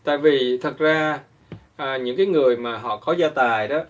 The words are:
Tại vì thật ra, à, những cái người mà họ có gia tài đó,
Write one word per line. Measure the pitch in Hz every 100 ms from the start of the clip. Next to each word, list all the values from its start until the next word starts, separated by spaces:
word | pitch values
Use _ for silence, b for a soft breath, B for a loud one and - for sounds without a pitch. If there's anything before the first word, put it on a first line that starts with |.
Tại | - 147
vì | 151 139 123 123
thật | 151 131
ra, | 156 156 156 143 - _ B B B -
à, | 139 131
những | 127 131
cái | 196
người | 165 131 120
mà | 120 113
họ | 117 107
có | -
gia | 175 156
tài | - 123 113 107
đó, | 147 156